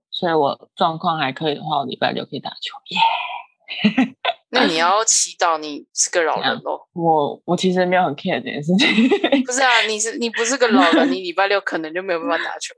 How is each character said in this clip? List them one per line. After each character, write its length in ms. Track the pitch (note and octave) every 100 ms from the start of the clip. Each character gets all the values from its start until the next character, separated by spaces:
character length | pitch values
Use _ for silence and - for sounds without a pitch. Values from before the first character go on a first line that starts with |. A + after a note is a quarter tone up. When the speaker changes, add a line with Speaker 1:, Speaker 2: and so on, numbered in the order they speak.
| _
Speaker 1:
所 200 | - F3
以 40 |
我 360 | D#3+ C#3 - -
状 240 | - F3 D#3+
况 200 | F3+ D#3+
还 160 | C3+
可 160 | C3+ D#3+
以 60 | D3
的 60 |
话， 180 | D3+ D3
我 60 | B2+
礼 120 | -
拜 140 | B2
六 120 | A#2+
可 60 | -
以 80 | C3
打 100 | -
球， 280 | - - - -
耶！ 1300 | F3+ - - - - - _ - - G#3+ A#3 B3 -
<laughs> 0 | - - -
Speaker 2:
那 140 | B3 G3
你 120 | D#3+
要 280 | E3+ G3+ A3
祈 320 | - - -
祷 220 | F3+ D#3
你 260 | D3+ C#3+ -
是 160 | - -
个 140 | F3+
老 180 | D#3+ B2
人 180 | C3+ A#2
咯。 280 | C#3+ D3+ -
Speaker 1:
怎 80 | F3
样？ 60 | E3
我， 360 | D#3+ C#3+ - -
我 100 | E3+
其 160 | F#3
实 140 | F3+ F3+
没 100 | F3+
有 80 |
很 120 | F3 C#3
care 260 | F#3 B2+
这 80 | B2
件 120 | -
事 120 | D3+ F#3
情。 300 | D4 G#3 B3 G4
<laughs> 240 | G4 C#4 B3+
Speaker 2:
不 60 |
是 100 | B3
啊， 200 | C4 A#3 G#3+
你 120 | G#3+
是， 180 | A3 -
你 100 | A#3
不 120 | G#3+
是 140 | A#3 C4+
个 100 | A#3+
老 120 | A#3+ F3
人， 200 | E4 -
你 100 | F#3
礼 100 | F3+
拜 140 | E3+ G3
六 160 | G3+
可 160 | - F3
能 160 | D#3
就 80 | E3
没 120 | F#3+
有 60 | E3+
办 100 | E3
法 80 | E3
打 200 | - -
球。 160 | -